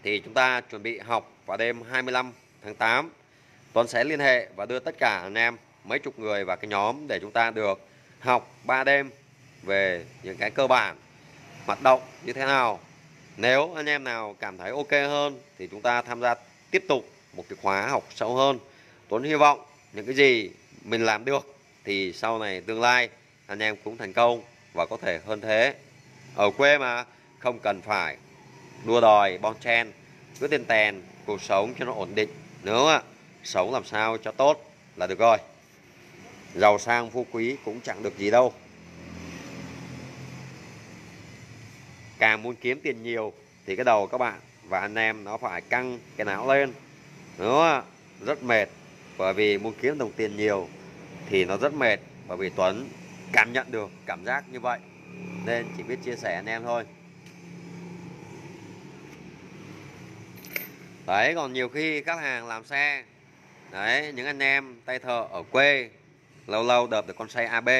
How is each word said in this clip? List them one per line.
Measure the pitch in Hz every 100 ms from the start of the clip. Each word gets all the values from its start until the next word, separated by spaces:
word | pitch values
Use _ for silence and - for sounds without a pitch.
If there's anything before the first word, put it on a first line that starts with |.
thì | 104 104
chúng | 85
ta | 117 127 123
chuẩn | - 107
bị | 110 107
học | 107 113 - _ -
vào | 101
đêm | 117 117 117
hai | 127
mươi | 127
lăm | 127 127 113 _ _
tháng | 104
tám. | 104 110 123 151 _ _ _ _ _ _
Tuấn | 113 120
sẽ | 120
liên | 135 151
hệ | 139 123 92 92
và | 104
đưa | 127
tất | 160 -
cả | 123 98
anh | 92
em | 107 117 117 _ _
mấy | 98 135
chục | 139 127
người | 107 101
vào | 95 90
cái | 104
nhóm | 104 104 139 147
để | 98
chúng | 101
ta | 117 113
được | 110 104 95 - - _ _
học | 127 123 - -
ba | - 131
đêm | 135 139 135 - _ _ - -
về | 92 98 95 87 80 -
những | 92 92
cái | 107
cơ | - 131
bản, | 120 101 80 - - - - - - -
hoạt | 101
động | 135 131 - -
như | 160
thế | 131 135
nào. | 135 120 92 - - - - - -
Nếu | 117 131 160
anh | 160 151
em | 147
nào | 131 117 107 101
cảm | 104 92
thấy | 90
ok | 135 143
hơn | 143 143 147 143 131 - -
thì | 90
chúng | 98
ta | 120 120
tham | 120 120
gia | 120 120 - _ _
tiếp | 190 -
tục | 135 - - _
một | - 87
cái | 98
khóa | 98 98 113
học | 131 -
sâu | - 110 131
hơn. | 135 127 - - - - -
Tuấn | 110
hy | 143
vọng | 151 147 143 - - _
những | 101 107
cái |
gì | 135 139 117 95 - _ -
mình | 101 113
làm | 113 107
được | 123 139 - - _ _
thì | 104 98 92
sau | 82 110 113
này | 104 92
tương | 90 110
lai | 120 123 117 - _ _ -
anh | 101
em | 107 104
cũng | 107 113
thành | 104
công | 95 120 120 - _ _
và | 87 85
có | 113
thể | - 82 95
hơn | 107
thế. | 110 107 131 - - - - - -
Ở | - 104
quê | 98 139 147
mà, | 131 120 123 - _ -
không | 123 117
cần | 107 98
phải | 95 104 80 69 - - - - - - 113
đua | 117
đòi | 113 104 101 92
bon | 107 110
chen, | 120 117 110 - - - - -
cứ | 139
tiền | 143
tèn, | 117 113 107 98 90 - -
cuộc | 98
sống | - 98 107 123
cho |
nó | 123
ổn | 110 90
định, | 104 104 - - -
đúng | 92 113
không | 151
ạ? | 143 - - - -
Sống | - 95 95
làm | 127
sao | - 107 110 113
cho | 110
tốt | 117 139 151 - - - -
là | 90
được | 95
rồi. | 113 110 - - _ - - - - - - - -
Giàu | 87 104 104
sang | 117 120 113
phú | 120 117
quý | 113 117 139
cũng | 110 117
chẳng | 123 101
được | 101 98
gì | 101
đâu. | 117 127 - - - - - - - - - - - - - - - - - - - - - - - - - - - - - - - - - - - - -
Càng | 110 107
muốn | 113 120
kiếm | 123 139
tiền | 151 113
nhiều | 117 113 107 - - _ -
thì | 95
cái |
đầu | 123 110 98
các | 127
bạn | 120 95 - -
và | 90 92
anh | 101
em | 110 110 110
nó | 98 110
phải | 120 87
căng | - 123 127 123 - -
cái |
não | 107 98 127
lên, | 139 139 117 - - - - - -
đúng | 101
không | 139
ạ? | 165 139 - - - -
Rất | 101 151
mệt, | 123 113 98 - - - - -
bởi | 95
vì | 95 107 101
muốn | 110 104
kiếm | 131 151
đồng | 113
tiền | - 107 101
nhiều | 107 101 82 - - - - - -
thì | 98
nó | 90 98
rất | 143
mệt, | 147 123 101 - - -
bởi | 90
vì | 92
Tuấn | 92 92 104 135 - - - -
cảm | 107 110
nhận | 123 127
được | 113 98 - -
cảm | 85
giác | 98 135 139
như | 127
vậy | 120 113 - - - - - - 113
nên | 117 113 -
chỉ |
biết | - 123
chia | 123 117
sẻ | 113
anh | 87 101
em | 113
thôi. | 120 120 104 - - - - - - - - - - - - - - - - - - - - - - - - - - - - - - - - - - - - - - - - - -
Đấy, | 98 127
còn | 165 139
nhiều | 127 123
khi | 139 160 151
khách | 139 165
hàng | 143 123 117
làm | 113
xe, | 113 143 147 139 110 _ _ _ - - -
đấy, | 95 107 131 151
những | 127 135
anh | 143
em | 139 139 135 120
tay | 123 127
thợ | 127 120 98
ở | 92
quê | - 127 143 139 117 _ _ _ _ - -
lâu | 107
lâu | 120 123 120
đợt | 110 104
được | 92
con | 113
xe | 123
A | 117 117
B. | 120